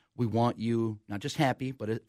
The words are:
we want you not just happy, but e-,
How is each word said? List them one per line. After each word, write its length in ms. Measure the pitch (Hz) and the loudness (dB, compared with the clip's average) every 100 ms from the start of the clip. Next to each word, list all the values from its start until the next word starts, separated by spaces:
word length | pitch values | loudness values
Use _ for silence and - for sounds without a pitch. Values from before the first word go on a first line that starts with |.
| _ - | _ -4
we 100 | 117 | 0
want 320 | 110 117 113 | 2 2 2
you 400 | 113 117 113 107 - | 0 0 0 -4 -8
not 120 | 101 | -8
just 180 | 147 - | -4 2
happy, 340 | 139 120 131 | 2 2 -4
but 180 | 127 107 | -6 -4
e-, 100 | 113 | -4